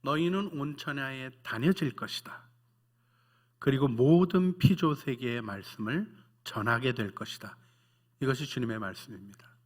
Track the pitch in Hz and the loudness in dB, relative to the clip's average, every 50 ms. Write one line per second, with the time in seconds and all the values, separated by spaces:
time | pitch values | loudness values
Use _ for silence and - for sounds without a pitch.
0 | - 135 147 156 170 175 185 196 202 196 165 143 139 147 147 143 - 156 143 139 | 0 0 0 2 2 0 0 -2 -2 -4 -6 -6 -6 -6 -8 -8 -8 -8 -6 -6
1 | 135 135 135 131 131 131 - _ _ - 117 113 127 170 190 - 160 135 - - | -6 -8 -8 -10 -12 -12 -14 _ _ -8 -6 2 2 2 4 4 0 -4 -4 -6
2 | - 107 - - _ - - - - _ _ _ _ _ _ _ _ _ _ _ | -10 -8 -8 -10 _ -12 -16 -16 -18 _ _ _ _ _ _ _ _ _ _ _
3 | _ _ _ _ _ _ _ _ _ _ _ _ - 143 135 131 139 139 117 113 | _ _ _ _ _ _ _ _ _ _ _ _ 2 2 4 4 2 2 4 6
4 | 127 143 165 170 185 180 - 185 185 185 180 185 - - 190 - 175 156 147 139 | 8 8 8 8 6 6 4 4 4 4 2 6 6 6 6 6 2 0 0 0
5 | - 143 127 120 131 120 120 120 113 107 98 98 95 - - - 107 107 135 175 | -4 -6 -6 -4 -4 -4 -4 -4 -4 -8 -10 -10 -12 -16 -10 -8 -4 -2 -2 -2
6 | 220 - - - - _ _ _ _ - - 110 107 117 117 117 127 131 120 - | -4 -6 -12 -20 -20 _ _ _ _ -8 -6 -2 0 0 0 2 0 -2 -2 -2
7 | 107 98 - - 110 - - - - - - _ _ _ _ _ _ _ _ _ | -4 -6 -6 -10 -12 -12 -12 -14 -14 -16 -18 _ _ _ _ _ _ _ _ _
8 | _ _ _ _ 139 131 135 127 151 139 - 131 123 113 110 110 104 95 92 - | _ _ _ _ -2 -2 -2 -2 -4 -6 -4 -4 -4 -4 -4 -6 -6 -8 -10 -12
9 | - - 110 92 98 101 98 _ - - _ _ _ | -16 -16 -16 -16 -16 -20 -20 _ -20 -20 _ _ _